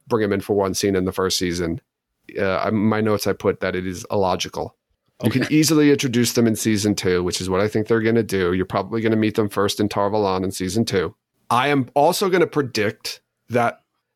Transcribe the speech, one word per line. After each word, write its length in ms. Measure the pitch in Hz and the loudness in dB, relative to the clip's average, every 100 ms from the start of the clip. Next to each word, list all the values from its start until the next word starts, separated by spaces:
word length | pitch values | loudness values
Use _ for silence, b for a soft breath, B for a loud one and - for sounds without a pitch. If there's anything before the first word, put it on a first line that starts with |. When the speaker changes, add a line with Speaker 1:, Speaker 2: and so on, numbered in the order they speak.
| - | -4
Speaker 1:
bring 160 | 120 | 0
'em 80 | 101 | 0
in 80 | 101 | 0
for 140 | - | 0
one 200 | 101 95 | 0 0
scene 200 | 92 101 95 | 0 0 2
in 80 | |
the 80 | 92 | 0
first 240 | 92 95 - | 0 -2 0
season. 420 | 90 85 85 82 - _ _ _ - - | -2 -2 -4 -6 -10 _ _ _ -14 -4
Uh, 180 | 98 92 | -2 -2
I, 120 | - | -2
my 300 | 107 107 107 | 0 0 0
notes, 260 | 107 104 101 | 0 0 -2
I 60 | |
put 260 | 95 104 90 | -2 0 0
that 140 | 95 90 | -2 -4
it 100 | 92 | -6
is 200 | 87 - | -8 -4
illogical. 640 | 107 95 90 - - - - _ _ _ - | 0 0 0 -4 -8 -10 -12 _ _ _ -6
You 60 | 117 | -2
can 100 | 127 | -2
Speaker 2:
Okay. 120 | - 151 | 2 2
Speaker 1:
easily 340 | 156 156 147 | 4 4 4
introduce 440 | 139 139 120 117 | 4 2 0 0
them 120 | - 117 | 2 2
in 80 | |
season 400 | 107 113 107 104 | 2 0 0 0
two, 300 | 95 - 90 | 0 0 0
which 160 | 90 - | 0 -4
is 100 | 92 | -2
what 100 | 92 | 0
I 60 | 107 | 0
think 220 | 110 107 | 0 0
they're 120 | 117 | 0
gonna 200 | 110 117 | 2 2
do. 300 | 101 98 87 | 0 0 0
You're 120 | 92 | 0
probably 360 | 92 104 95 113 | 0 -2 -4 -2
gonna 160 | 110 110 | 0 2
meet 180 | 107 | 2
them 140 | 110 104 | 0 -2
first 320 | - 101 - | 0 0 0
in 80 | 104 | -2
Tar 220 | 104 101 | 0 0
Valon 340 | 107 98 92 | 2 0 0
in 80 | 95 | -2
season 320 | - 92 101 | -4 -4 -2
two. 300 | 117 123 80 - _ _ - | 0 0 -2 -6 _ _ -2
I 180 | 120 139 | 0 2
am 220 | 143 123 | 0 0
also 340 | 143 156 180 196 | 2 2 2 2
gonna 180 | 175 156 | 2 2
predict 760 | 147 123 - 104 - - - _ _ - | 0 -2 -2 -2 -4 -10 -14 _ _ -4
that 320 | 117 117 - _ _ _ | 0 0 -2 _ _ _